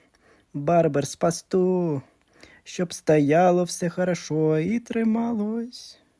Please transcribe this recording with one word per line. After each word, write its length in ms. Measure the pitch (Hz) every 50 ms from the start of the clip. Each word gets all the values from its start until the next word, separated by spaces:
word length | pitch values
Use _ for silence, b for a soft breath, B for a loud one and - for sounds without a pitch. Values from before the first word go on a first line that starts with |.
| b b b b b b b b b b -
Барберс 640 | 147 143 160 175 170 160 160 139 143 139 - -
пасту, 840 | - - 170 165 - - _ - 185 180 185 185 180 175 165 147 135 - _ _ _ _ B B B B B B B B
щоб 300 | - - - 180 170 -
стояло 720 | - - - 156 156 143 139 151 165 185 180 175 180 180
все 260 | 170 - - 185 170
хорошо 720 | - - 180 180 175 - - - 151 156 156 156 156 156
і 200 | 160 185 220 233
трималось. 1200 | 233 - 233 226 226 220 214 226 233 233 240 214 208 214 220 233 233 247 254 - - - - - _ _ _ _